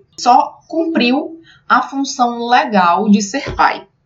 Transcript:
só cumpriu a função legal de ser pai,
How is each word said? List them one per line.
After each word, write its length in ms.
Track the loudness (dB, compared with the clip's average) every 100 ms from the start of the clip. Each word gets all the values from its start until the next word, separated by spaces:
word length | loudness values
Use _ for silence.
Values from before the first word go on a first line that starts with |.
| _ -4
só 400 | 2 4 2 -6 -8
cumpriu 720 | -6 -2 0 0 0 -4 -12 -20 _ 0
a 140 | 0
função 680 | 0 -6 -6 -2 -4 -2 0
legal 600 | 0 2 2 2 2 2
de 140 | 2
ser 320 | 0 -6 -6
pai, 320 | 0 0 -2 -14 _